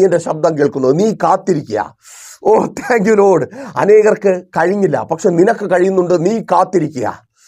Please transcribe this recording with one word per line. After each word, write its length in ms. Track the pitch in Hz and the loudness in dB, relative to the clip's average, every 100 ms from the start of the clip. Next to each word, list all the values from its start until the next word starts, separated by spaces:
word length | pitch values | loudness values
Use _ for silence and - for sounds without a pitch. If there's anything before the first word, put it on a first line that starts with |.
| 190 | 2
എൻ്റെ 120 | 175 - | 0 -2
ശബ്ദം 280 | 160 160 156 | -2 -2 0
കേൾക്കുന്നത്. 340 | 147 139 127 151 | -2 0 0 2
നീ 60 | 220 165 | 0 0
കാത്തിരിക്കുക. 560 | 165 185 185 156 110 104 - _ - - - - - | 0 -2 0 -4 -4 -8 -8 _ -20 -20 -20 -6 0
ഓ, 40 | 220 - - | 0 0 -8
thank 280 | - 240 196 | -2 0 2
you, 60 | 208 | 4
Lord. 180 | 196 175 - 247 262 131 | 4 2 -2 -10 -14 -4
അനേകർക്ക് 520 | 175 214 208 208 202 180 180 160 | 2 4 4 2 0 -2 -4 -2
കഴിഞ്ഞില്ല, 400 | 160 202 190 131 110 | -2 0 0 -2 -4
പക്ഷെ 200 | 160 202 170 | -2 -2 2
നിനക്ക് 260 | 202 226 202 | 2 0 -2
കഴിയുന്നുണ്ട്. 420 | 180 190 190 175 180 175 | 0 0 0 0 0 0
നീ 80 | 226 - | -2 -2
കാത്തിരിക്കുക. 540 | 175 175 185 151 131 104 - _ _ | 0 0 0 -4 -6 -8 -8 _ _